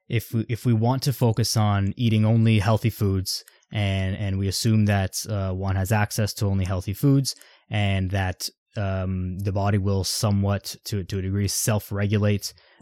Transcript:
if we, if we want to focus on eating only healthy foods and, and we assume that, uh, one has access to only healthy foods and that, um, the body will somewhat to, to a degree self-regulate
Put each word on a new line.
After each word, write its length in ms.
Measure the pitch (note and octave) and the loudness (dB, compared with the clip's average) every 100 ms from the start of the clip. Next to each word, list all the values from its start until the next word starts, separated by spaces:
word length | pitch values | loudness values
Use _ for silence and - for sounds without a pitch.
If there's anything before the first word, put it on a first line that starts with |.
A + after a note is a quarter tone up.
| - | -6
if 260 | A2+ - | -4 -2
we, 100 | A2+ G#2 | -4 -2
if 180 | A2 B2+ | -2 0
we 60 | |
want 320 | A2 A#2 C3 | 2 2 0
to 80 | - | -2
focus 440 | A#2+ A#2+ A2+ A2 A2+ | 0 0 2 0 2
on 380 | G#2+ G2+ G2 - | 2 2 0 0
eating 280 | A#2 G#2+ | 2 4
only 340 | G#2+ A2+ A2+ A2 | 4 4 4 4
healthy 320 | F#2+ G#2+ A#2 | 4 2 0
foods 540 | - G2+ F#2+ F#2 - - - - | 0 0 0 -2 -6 -10 -20 -8
and, 460 | G#2+ G2+ F#2+ F#2+ G2+ | -2 0 0 -2 -2
and 200 | G2+ F#2+ | -2 -2
we 120 | G2 | -2
assume 380 | - A#2 A2 G#2 | 0 2 4 4
that, 380 | G2+ F#2+ - - | 2 0 -4 -6
uh, 220 | G#2 F#2+ | -4 -2
one 240 | F#2 F#2+ F#2+ | -4 -2 0
has 160 | F#2+ | 2
access 420 | A2 G#2 - G#2 | 2 0 -2 -4
to 120 | - G2+ | -2 0
only 180 | G2 | 0
healthy 280 | F#2 F#2 F#2+ | 0 -2 -4
foods 440 | F#2+ C#3+ C#3 C3 - - _ - | 0 2 4 2 -6 -14 _ -6
and 400 | G#2+ G2+ F#2+ F#2+ | -2 0 0 0
that, 380 | G2 F#2 F#2 - - _ - | 0 -2 -4 -10 -12 _ -6
um, 640 | G2 F#2+ F#2 F#2 F2+ F#2 | -4 -2 -2 -2 -4 -4
the 140 | G2+ | -4
body 260 | G2 G2 G#2 | 0 0 2
will 260 | G2 G2 | 2 0
somewhat 720 | F2+ - A2 G2+ G2 G2 - - | -2 -2 0 2 2 0 -4 -14
to, 200 | - G2+ | -8 -6
to 160 | F2 G2 | -4 -6
a 20 | |
degree 260 | F#2+ G2+ G2+ | -2 0 0
self-regulate 1040 | - - G#2+ - G2+ G#2 G#2 G#2 G2+ - - _ - | -2 0 -2 -2 -4 0 2 2 0 -2 -14 _ -20